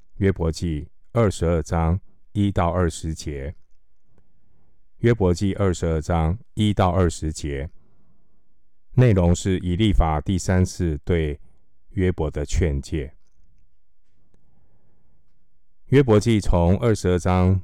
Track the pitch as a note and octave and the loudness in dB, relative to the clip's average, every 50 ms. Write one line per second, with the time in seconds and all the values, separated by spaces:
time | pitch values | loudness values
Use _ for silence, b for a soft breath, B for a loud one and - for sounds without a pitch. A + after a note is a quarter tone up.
0 | - - - - G2 F#2+ F#2+ - E2+ E2 E2 - - E2+ D#2+ D2 - - - - | -20 -16 -6 -2 0 0 0 0 -2 -4 -4 -4 -4 -6 -6 -6 -8 -12 -16 -20
1 | - - - A#2+ A#2 G2+ F2 - F2 E2 F2 E2 D#2 - - E2+ E2 E2 E2+ G2 | -14 -6 0 0 0 0 0 0 -2 0 0 0 -2 -2 -2 0 0 0 0 -2
2 | - - - - - - - G#2 G2+ G2+ F2 - F2+ E2+ E2 F2+ F2+ E2 D#2 - | -4 -10 -20 -20 -18 -10 -4 -2 -2 0 0 0 -2 0 0 0 0 -2 -2 -4
3 | - E2 D#2+ - - D#2+ D2 C#2 C2+ C#2 - - - - - - - - - - | -8 -8 -8 -8 -10 -10 -10 -10 -10 -12 -12 -14 -16 -20 -20 -20 -20 -20 -20 -20
4 | - - - - - - - - - - - - - - - - - - - - | -20 -20 -20 -20 -20 -20 -20 -20 -20 -20 -20 -20 -20 -20 -20 -20 -20 -20 -10 -2
5 | - A#2 A#2+ A#2 G2 F2+ F2+ E2+ G#2 G2 F#2 - G2+ F#2+ F2 - - E2+ E2 D#2+ | 0 0 2 2 2 2 2 2 0 -2 -2 0 0 -2 -2 -2 -2 -2 -2 -2
6 | D#2 - F2 E2 D#2+ D#2+ F2 - - - - - G#2+ G#2+ G2+ - G2+ F2+ F2 F#2+ | -2 -2 -2 0 0 0 -2 -4 -8 -10 -4 -2 0 0 2 2 2 2 2 2
7 | F#2 E2+ - - - D#2 D#2 - - D2+ C#2 C2+ C#2+ E2 - - - - - - | 2 2 0 -2 -6 -8 -8 -8 -8 -8 -8 -8 -8 -10 -12 -16 -20 -20 -20 -20
8 | - - - - - - - - - - - - - - - - - - - - | -20 -20 -20 -20 -20 -20 -20 -20 -20 -20 -20 -20 -20 -20 -20 -20 -16 -6 2 4
9 | B2+ B2 G#2 F#2 F2 E2+ F2 - - G2+ F#2 F2 - F2+ F2+ E2 A2+ G#2+ F#2 - | 4 4 6 4 4 4 2 2 0 -2 -2 -2 -2 -2 -2 0 2 2 4 4
10 | E2+ D#2+ D#2 D2+ D2 - G2+ F2 - - F#2+ F#2 F#2 F2 - - F2+ E2 D2+ C#2+ | 2 2 2 -2 -2 -2 -4 -2 -2 0 2 2 2 0 0 -4 -4 -4 -4 -4
11 | - - F2+ E2+ D#2+ D2 C#2+ - - - - - - - - - - - - G2 | -4 -2 -2 0 0 -2 -6 -8 -12 -20 -20 -20 -20 -20 -20 -20 -18 -10 -4 -2
12 | F#2 F#2 F2 - D#2+ D2 - D2+ D2 - - - - D#2+ C#2+ C#2 C2+ - - D#2 | 0 0 0 -2 -4 -4 -4 -6 -6 -2 -2 0 0 0 -2 -4 -6 -6 -6 -8
13 | C#2 C#2+ - - - - - - - - - - - - - - - - - - | -8 -8 -12 -20 -20 -20 -20 -20 -20 -20 -20 -20 -20 -20 -20 -20 -20 -20 -20 -20
14 | - - - - - - - - - - - - - - - - - - - - | -20 -20 -20 -20 -20 -20 -20 -20 -20 -20 -20 -20 -20 -20 -20 -20 -20 -20 -20 -20
15 | - - - - - - - - - - - - - - - - - - - C3+ | -20 -20 -20 -20 -20 -20 -20 -20 -20 -20 -20 -20 -20 -20 -20 -14 -4 2 4 4
16 | C#3+ B2 G#2+ G#2 G#2 A#2+ A#2 G#2 F#2 - - F2 E2+ E2+ F#2+ - B2 A#2+ A2 - | 6 6 4 4 4 4 2 2 2 2 2 4 4 4 2 2 2 0 0 0
17 | - F#2 F2+ F2+ - G2 F2+ F2+ F2+ F#2 F#2+ F#2+ | 0 0 0 0 0 2 2 4 4 4 2 2